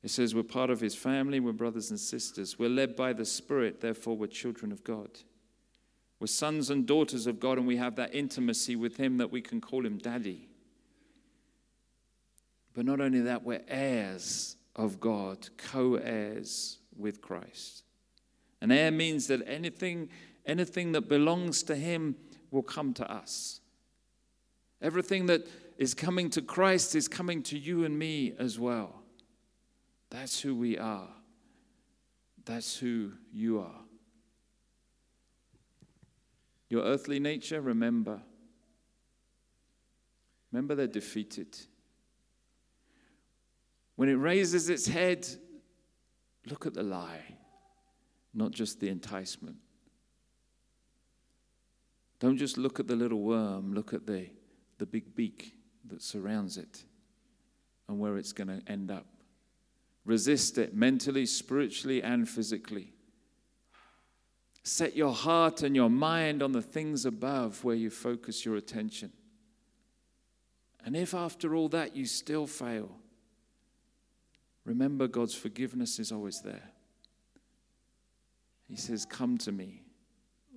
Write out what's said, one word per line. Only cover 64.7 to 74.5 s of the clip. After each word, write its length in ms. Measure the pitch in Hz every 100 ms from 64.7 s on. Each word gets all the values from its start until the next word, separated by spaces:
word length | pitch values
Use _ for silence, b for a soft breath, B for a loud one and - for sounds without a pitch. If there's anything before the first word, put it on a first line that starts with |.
| - 160 -
your 180 | 147
heart 500 | 117 151 165 165 160
and 120 | 143 139
your 140 | 117
mind 520 | 120 156 165 160 147
on 100 | 139
the 100 | 127
things 440 | 110 156 156 147 123
above 580 | 110 123 139 117 101
where 120 | 123 117
you 140 | 113
focus 560 | - 123 120 117 110 117
your 100 | 107
attention. 560 | 104 113 107 - 101 - - _ _ _ _ _ _ _ _ _ _ _ _ _ _ _ 117
And 100 | 147
if 180 | 175
after 420 | 180 170 - 165 160
all 140 | 156
that 260 | 165 151 135
you 100 | 127
still 420 | - - 151 147
fail, 500 | - 123 113 104 - - _ _ _ _ _ _ _ _ _ _ _ _ _ _